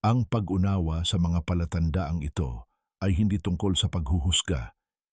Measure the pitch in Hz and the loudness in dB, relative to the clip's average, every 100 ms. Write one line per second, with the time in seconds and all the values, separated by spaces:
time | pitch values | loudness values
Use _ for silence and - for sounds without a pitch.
0 | 107 123 113 117 87 95 98 98 80 80 | 2 2 0 -2 0 0 2 2 0 0
1 | 87 85 85 85 - 87 85 85 82 92 | 0 0 2 0 0 -2 0 0 0 0
2 | 76 85 69 - 69 57 - _ _ _ | -2 -4 -4 -4 -4 -4 -14 _ _ _
3 | 95 87 107 98 - 87 101 90 95 90 | 0 2 2 0 -2 -2 0 0 0 -2
4 | 73 90 76 - - 69 53 _ _ _ | 0 0 2 0 0 -4 -6 _ _ _
5 | _ | _